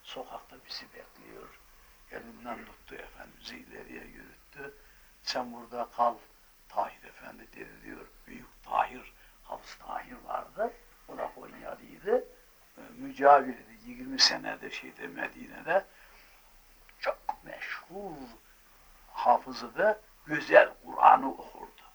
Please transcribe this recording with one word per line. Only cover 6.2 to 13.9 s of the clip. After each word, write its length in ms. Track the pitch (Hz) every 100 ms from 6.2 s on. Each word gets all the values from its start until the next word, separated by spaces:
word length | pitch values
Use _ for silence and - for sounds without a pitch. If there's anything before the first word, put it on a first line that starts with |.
| - - - - -
Tahir 340 | - - -
Efendi," 440 | - - - - - -
dedi 280 | - -
diyor. 220 | 53 53 - - -
Büyük 360 | - - -
Tahir, 500 | - - - 123 - - - -
Hafız 320 | - - - -
Tahir 400 | - - - - -
vardı. 460 | - - - 226 - - - -
O 100 | 131
da 140 | - -
Konyalıydı. 880 | - - - - - - 190 240 - - - - - -
Ee, 40 | - -
mücavirdi. 800 | 135 131 139 143 131 123 - 113
Yirmi 340 | 117